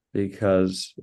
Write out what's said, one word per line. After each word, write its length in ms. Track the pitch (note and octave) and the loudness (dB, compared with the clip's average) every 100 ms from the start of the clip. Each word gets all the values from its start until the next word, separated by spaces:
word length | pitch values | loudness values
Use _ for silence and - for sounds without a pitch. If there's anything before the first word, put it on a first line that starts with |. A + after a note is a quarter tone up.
| _ | _
because 840 | G2+ G2 - G2+ F#2 F#2 F#2 - - | -6 -4 -2 2 2 2 -2 -10 -14